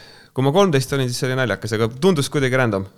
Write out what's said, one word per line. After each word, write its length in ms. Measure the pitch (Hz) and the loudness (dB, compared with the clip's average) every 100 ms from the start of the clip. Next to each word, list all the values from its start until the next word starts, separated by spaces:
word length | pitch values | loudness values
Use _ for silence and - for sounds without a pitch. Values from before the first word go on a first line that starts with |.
| - - - | -20 -20 -10
Kui 140 | - 131 | -2 0
ma 80 | 160 | 4
kolmteist 380 | 196 139 131 | 4 2 0
olin, 160 | 139 127 | -2 -2
siis 80 | 123 | -2
see 80 | 127 | -4
oli 80 | 131 | -2
naljakas, 380 | 127 98 110 107 | -2 -2 -4 -2
aga 140 | 113 | -2
tundus 400 | 127 185 165 135 | 0 2 2 0
kuidagi 240 | 151 131 131 | -2 0 0
random. 300 | 123 98 98 | 0 -2 -6